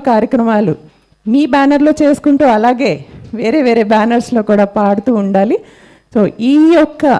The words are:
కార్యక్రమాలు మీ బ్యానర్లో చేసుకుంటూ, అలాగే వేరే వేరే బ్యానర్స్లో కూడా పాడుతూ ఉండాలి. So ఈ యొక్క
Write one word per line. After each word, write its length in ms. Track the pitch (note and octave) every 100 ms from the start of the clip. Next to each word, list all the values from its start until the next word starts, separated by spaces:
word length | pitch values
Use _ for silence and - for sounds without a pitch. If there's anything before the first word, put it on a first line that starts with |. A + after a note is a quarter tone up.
| C4+
కార్యక్రమాలు 640 | A3 A#3 B3 A3+ G#3+ A3 - - _ _ _ G#3+
మీ 100 | C4+ D4
బ్యానర్లో 380 | C#4 C#4 C#4+ D4+ D4+
చేసుకుంటూ, 440 | D4 C#4+ D4 C#4+ C#4 G#3+
అలాగే 340 | A#3+ B3 C4 C#3 - - - A3
వేరే 220 | A3 D#4 B3+
వేరే 160 | A#3 G#3
బ్యానర్స్లో 500 | A3 A3 A#3+ - A#3 G#3+
కూడా 160 | G#3 G3+ G#3+
పాడుతూ 340 | G3+ G3+ C4 A3
ఉండాలి. 360 | G3 G3 G#3 F4+ - - - _ _ A#3
So 60 | F#3+ - A#3+
ఈ 20 | D4 D#4+ E4
యొక్క 260 | D4+ - C#4+ A#3